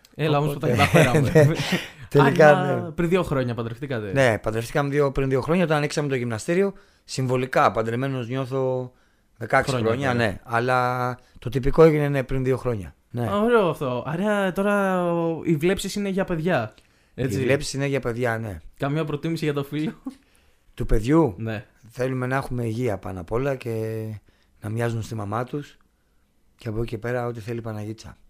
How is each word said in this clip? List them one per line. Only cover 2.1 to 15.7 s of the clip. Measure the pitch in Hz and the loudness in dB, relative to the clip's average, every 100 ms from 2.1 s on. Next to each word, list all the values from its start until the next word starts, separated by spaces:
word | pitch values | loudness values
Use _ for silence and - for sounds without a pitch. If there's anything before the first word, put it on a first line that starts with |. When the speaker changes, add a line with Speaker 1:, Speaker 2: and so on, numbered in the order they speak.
| 143 151 135 151 143 | 4 6 8 8 8
Speaker 1:
Άρα, | 143 127 | 4 -2
Speaker 2:
ναι. | - | -4
Speaker 1:
πριν | 156 170 | -2 2
δύο | 185 | 2
χρόνια | 170 135 123 | 2 0 0
παντρευτήκατε; | 117 117 113 143 120 104 | -2 -6 -8 -6 -6 -2
Speaker 2:
Ναι, | 135 127 104 | 2 4 2
παντρευτήκαμε | 110 110 117 156 143 | 0 -4 -2 -2 0
δύο, | 143 139 | 0 0
πριν | 135 135 | 0 0
δύο | 131 | 0
χρόνια, | 123 180 | 2 2
όταν | 165 151 | 2 0
ανοίξαμε | 147 - 147 | 0 -2 -2
το | |
γυμναστήριο. | 135 120 110 - 175 196 196 _ _ | -2 -2 -4 -2 0 0 -4 _ _
Συμβολικά, | - - 127 127 127 - 123 | -10 -4 0 0 0 2 2
παντρεμένος | 107 113 117 139 131 113 | 2 -2 -2 -4 -4 -4
νιώθω | 131 127 135 131 127 127 - _ _ _ _ | -6 -4 -2 0 -2 -6 -14 _ _ _ _
δεκαέξι | - 135 131 | 0 0 0
Speaker 1:
Χρόνια | 127 110 | 0 0
Speaker 2:
χρόνια, | 123 135 | 0 0
Speaker 1:
τώρα. | 120 | 2
Speaker 2:
ναι. | 110 95 | 0 -2
Αλλά | - 117 123 127 123 127 123 120 _ - | -4 -2 0 0 0 -2 -4 -6 _ -12
το | 123 | -6
τυπικό | 135 135 160 | 0 2 8
έγινε, | 160 151 143 | 8 8 2
ναι, | 143 | 0
πριν | 127 131 | -2 -2
δύο | 127 123 | 0 0
χρόνια. | 127 110 76 - _ | -2 -4 -8 -16 _
Ναι. | 120 120 | -4 -2
Speaker 1:
Α, | 202 | 0
ωραίο | 226 233 175 | 4 4 4
αυτό. | 143 135 123 - | 0 -4 -4 -4
Άρα | 165 208 202 190 | -2 0 0 0
τώρα, | 196 202 202 190 185 175 | 0 0 2 2 0 0
ο, | 170 165 160 | 0 -2 -2
οι | - 151 | 0 2
βλέψεις | 175 | 2